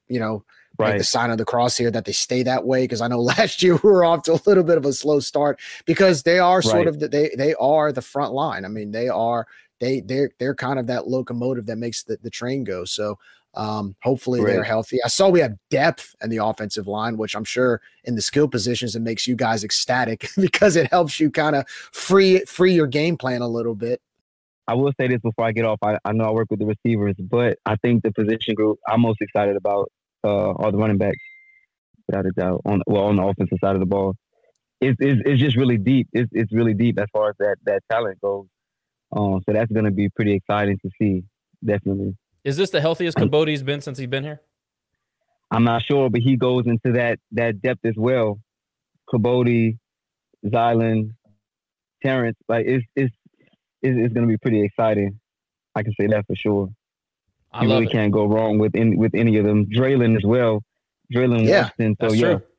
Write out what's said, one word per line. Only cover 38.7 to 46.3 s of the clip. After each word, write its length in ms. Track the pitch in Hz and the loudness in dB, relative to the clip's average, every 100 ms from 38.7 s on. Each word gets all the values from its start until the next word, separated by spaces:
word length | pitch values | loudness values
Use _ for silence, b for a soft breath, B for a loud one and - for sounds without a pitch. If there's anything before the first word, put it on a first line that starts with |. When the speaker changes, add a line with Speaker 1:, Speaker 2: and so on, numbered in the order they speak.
| _ _ _ _ 107 | _ _ _ _ -4
Speaker 2:
Um, 240 | 101 95 | -2 -2
so 80 | 101 | 0
that's 180 | 107 113 | -2 0
gonna 180 | 110 107 | 0 0
be 180 | 98 101 | 0 -2
pretty 240 | - 104 | -2 -2
exciting 440 | 98 - 104 101 98 | -2 -2 -2 -2 -2
to 60 | 95 - | -6 -4
see, 240 | 104 92 92 _ _ _ | -2 -2 -6 _ _ _
definitely. 500 | 107 101 98 98 98 98 _ _ | -4 -2 -2 -4 -4 -8 _ _
Speaker 3:
Is 120 | 139 143 | -6 -2
this 120 | 190 | 0
the 100 | 156 | 0
healthiest 360 | 156 160 175 156 | 0 0 -2 0
Speaker 2:
I'm 100 | 156 | 0
Speaker 3:
Kabode's 320 | 151 156 147 | 2 0 -2
been 180 | 135 143 | -4 -6
since 160 | 143 127 | -8 -10
he's 80 | 127 | -6
been 160 | 135 | -6
here? 160 | 151 147 _ _ _ _ _ _ _ _ _ _ - | -8 -14 _ _ _ _ _ _ _ _ _ _ -6
Speaker 2:
I'm 140 | 117 | 0
not 180 | 117 117 | 2 2
sure, 240 | - 143 131 | 2 2 2
but 100 | 117 | 2
he 160 | 127 | 2